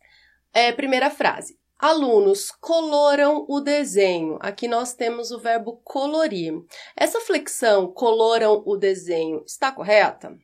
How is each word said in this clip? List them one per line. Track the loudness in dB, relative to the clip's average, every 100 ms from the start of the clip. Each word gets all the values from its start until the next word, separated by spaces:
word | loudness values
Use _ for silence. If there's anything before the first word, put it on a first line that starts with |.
| _ _ _ _ _
É, | 0 2
primeira | 0 -2 0 0
frase. | 0 -2 -2 -10 -20 _ _
Alunos | 0 2 4 4 4 2 -2
coloram | -12 -2 0 2 2 4 4 2 2 -2
o | -4
desenho. | 0 -2 0 2 2 2 -4 -6
Aqui | -8 -8 -4
nós | -4 -4
temos | -6 -6 -6 -10
o | -8
verbo | -2 -2 -4 -14
colorir. | -8 -4 -2 0 0 -2 -6 -8 -12 -20 -18 -4
Essa | -2 -2
flexão, | -2 -4 -4 -2 2 2 2
coloram | -2 0 2 2 2 4 2
o | 0 0
desenho, | 0 -2 -2 -2 -2 -6
está | -10 -4 -4
correta? | -4 2 4 4 0 -16 -20